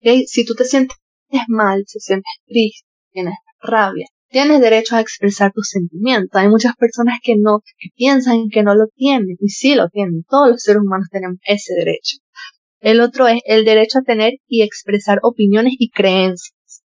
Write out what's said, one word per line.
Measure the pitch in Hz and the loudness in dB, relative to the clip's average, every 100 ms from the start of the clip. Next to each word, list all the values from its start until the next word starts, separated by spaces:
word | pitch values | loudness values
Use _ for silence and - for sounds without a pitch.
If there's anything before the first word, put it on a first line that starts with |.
¿Ok? | 233 254 262 | 2 0 0
Si | - 233 | -4 -4
tú | 220 | -4
te | 254 | -2
sientes | 277 262 - _ _ _ 269 233 | 0 -2 -6 _ _ _ -6 -2
mal, | 220 208 196 202 | -2 0 -2 -6
si | 214 | -14
sientes | - 190 196 - _ | -6 -6 -6 -16 _
triste, | 220 220 - _ _ _ | -2 -2 -4 _ _ _
tienes | 190 180 190 _ _ | -10 -8 -10 _ _
rabia, | - 226 202 196 - _ _ | -4 -2 -2 -4 -14 _ _
tienes | 254 285 302 | -2 2 4
derecho | 233 220 226 233 | 4 2 0 -2
a | |
expresar | 220 - 202 202 202 | -4 -4 -4 0 -2
tus | 208 202 | -2 -6
sentimientos. | 202 175 165 226 240 185 196 | -6 -8 -4 -2 -2 -2 0
Hay | 196 | 2
muchas | 220 240 - | 2 2 0
personas | 233 233 233 240 | -2 0 -2 -2
que | - 214 | -2 0
no, | 214 214 _ _ | 2 0 _ _
que | 185 _ | -20 _
piensan | 254 269 247 233 226 | 0 2 2 0 0
que | 214 | 0
no | 208 | 2
lo | 208 220 _ | 2 2 _
tienen, | 262 269 190 180 | -2 0 -2 -4
y | 202 | -6
sí | - 262 277 | -2 0 2
lo | 175 | 0
tienen. | 202 190 165 - | -4 -4 -6 -2
Todos | 269 285 | 2 4
los | 240 | 2
seres | - 208 | 2 2
humanos | 196 190 180 | 2 -2 -6
tenemos | 196 185 185 - | -8 -8 -10 -4
ese | 202 - 175 | -4 -2 -4
derecho. | 165 156 - - _ - - _ _ _ | -4 -6 -8 -12 _ -20 -20 _ _ _
El | 214 226 | 2 2
otro | 240 262 247 | 2 2 2
es | 233 - | 2 2
el | 220 | 2
derecho | 220 220 220 262 | 4 2 2 0
a | |
tener | 262 226 220 277 _ | -2 0 0 -2 _
y | 233 | -2
expresar | 208 - - 208 208 202 | -2 -4 -4 -4 0 0
opiniones | 240 240 202 208 247 254 | 0 0 2 2 0 -2
y | 240 | -6
creencias. | - 190 190 185 180 - _ _ - | 0 0 2 0 -4 -14 _ _ -20